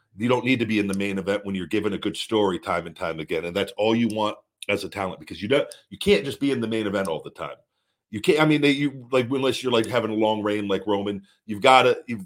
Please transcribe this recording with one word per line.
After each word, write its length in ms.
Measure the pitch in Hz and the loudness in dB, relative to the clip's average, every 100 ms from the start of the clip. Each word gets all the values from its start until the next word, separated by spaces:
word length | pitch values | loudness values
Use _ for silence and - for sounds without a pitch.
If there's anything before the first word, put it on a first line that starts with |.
| _ 92 | _ -4
you 120 | 120 | 0
don't 160 | 123 | 2
need 160 | 123 123 | 2 0
to 60 | 107 | 2
be 120 | 107 | 0
in 80 | 101 | 0
the 80 | |
main 240 | 95 101 95 | -2 -4 -4
event 260 | 92 101 | -2 -2
when 120 | 98 95 | -4 -6
you're 100 | 85 | -2
given 280 | 107 104 | -2 -2
a 40 | 90 | -4
good 180 | 104 101 | -4 -6
story 440 | - 110 101 87 | -2 2 2 0
time 260 | 101 87 85 | -2 -4 -6
and 80 | |
time 240 | 76 85 80 | -6 -6 -6
again. 280 | 78 82 85 | -4 -4 -2
And 100 | 92 | -4
that's 160 | 98 - | -4 0
all 200 | 107 117 | 2 2
you 100 | 113 | 0
want 280 | 107 107 - _ _ - | 0 -4 -6 _ _ -4
as 160 | 101 | -4
a 40 | 98 | -4
talent, 300 | 101 92 - | -6 -6 -8
because 240 | - 90 | -14 -10
you 60 | 104 | 0
don't, 180 | 143 - - _ | 0 0 -10 _
you 80 | 98 | -4
can't 260 | 196 196 | 2 2
just 140 | 135 - | 0 -2
be 140 | 139 | -2
in 80 | 123 | 0
the 80 | 113 | -2
main 180 | 113 104 | -2 -2
event 220 | 98 95 | -2 -2
all 120 | 76 | -4
the 100 | - | -8
time. 260 | - 73 67 _ _ _ _ _ | -12 -12 -12 _ _ _ _ _
You 120 | 107 | -4
can't, 180 | 185 151 | 0 4
I 60 | 156 | 4
mean, 160 | 147 | 4
they, 80 | 143 | 4
you, 360 | 139 143 135 120 | 2 0 -4 -2
like, 160 | 131 117 | 0 2
unless 340 | 135 131 120 | 0 0 0
you're, 100 | 131 | 2
like, 120 | 117 | 2
having 260 | 107 120 110 | 2 0 0
a 40 | |
long 280 | 107 110 107 | 2 2 2
reign 240 | 104 104 101 | 0 -2 -2
like 200 | 95 95 | -2 0
Roman, 340 | 101 101 101 - _ | -2 -2 -6 -10 _
you've 160 | - 104 | -10 2
gotta, 380 | 131 127 123 120 - | 6 8 6 2 -4
you've, 180 | 110 | -10